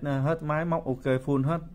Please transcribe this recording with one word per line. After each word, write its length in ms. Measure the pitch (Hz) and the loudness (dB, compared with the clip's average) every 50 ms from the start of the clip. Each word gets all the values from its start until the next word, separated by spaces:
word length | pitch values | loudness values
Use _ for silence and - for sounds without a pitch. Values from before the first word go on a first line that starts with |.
| - | -2
ờ, 180 | 143 139 135 | -2 0 2
hết 220 | 135 151 165 160 156 | 2 2 0 0 0
máy 220 | 151 151 156 165 | -2 0 0 0
móc 220 | 170 165 - - | 0 0 0 0
ok, 180 | 131 127 127 - | -2 -4 -2 0
full 400 | 135 131 131 135 - 143 135 135 | 0 0 2 2 2 2 2 2
hết, 140 | 143 170 170 160 - | 2 0 -2 -4 -6